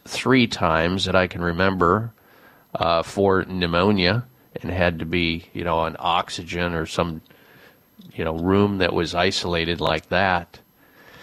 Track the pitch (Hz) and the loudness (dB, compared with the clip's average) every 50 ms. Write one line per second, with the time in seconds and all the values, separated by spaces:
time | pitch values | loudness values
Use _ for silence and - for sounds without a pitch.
0 | - - - - - 117 131 131 120 110 - - 95 85 80 80 80 87 92 95 | -14 -12 -10 -4 0 4 4 4 4 2 0 0 0 2 2 2 2 2 0 0
1 | 87 92 90 92 92 87 - 85 87 87 85 85 92 98 95 92 87 85 92 107 | -2 2 2 2 2 2 -2 -2 -2 -2 0 2 2 2 2 4 4 4 4 4
2 | 113 117 - _ _ _ _ - - - - _ _ _ - - - 85 85 82 | 2 -4 -10 _ _ _ _ -20 -20 -20 -20 _ _ _ -6 -4 0 0 0 0
3 | 80 - - 101 98 98 95 95 - - 92 92 90 85 85 87 90 101 107 98 | -2 -4 -2 0 2 2 2 2 0 -2 -4 -4 -2 0 2 2 2 2 2 2
4 | 90 87 101 120 120 - _ _ _ _ _ - - - 90 92 87 87 85 80 | 2 2 2 0 -2 -6 _ _ _ _ _ -12 -8 -6 -2 2 2 0 0 -2
5 | 82 80 85 90 85 82 82 82 - - _ - 87 87 82 82 82 80 80 - | -6 -4 -2 -2 0 0 -2 -4 -8 -10 _ -8 -4 -2 0 0 0 -2 -4 -4
6 | - 87 85 90 90 - - - 87 82 85 87 87 87 85 82 80 78 - - | -4 -2 0 -2 -2 -4 -8 -12 -10 -8 -6 -4 -4 -2 -2 -4 -6 -4 -2 -2
7 | 85 85 80 80 - _ - _ _ - - - - - _ _ _ _ _ - | -2 -2 -4 -8 -14 _ -20 _ _ -20 -20 -20 -20 -20 _ _ _ _ _ -20
8 | - - - - 82 80 80 82 85 92 95 101 101 101 101 95 92 85 - 87 | -20 -18 -10 -8 -6 -6 -4 -2 0 2 4 4 4 2 2 0 0 0 0 0
9 | 85 76 87 87 90 95 98 - - 90 87 85 82 82 85 78 76 80 78 78 | -2 -2 0 0 0 0 0 -2 -4 -2 -2 -2 0 -2 -2 -2 0 0 0 -2
10 | - - 90 90 98 95 92 87 87 - - - _ _ _ _ _ _ _ - | -2 -2 0 0 2 2 2 0 -2 -6 -14 -20 _ _ _ _ _ _ _ -20
11 | - - - - | -20 -20 -20 -20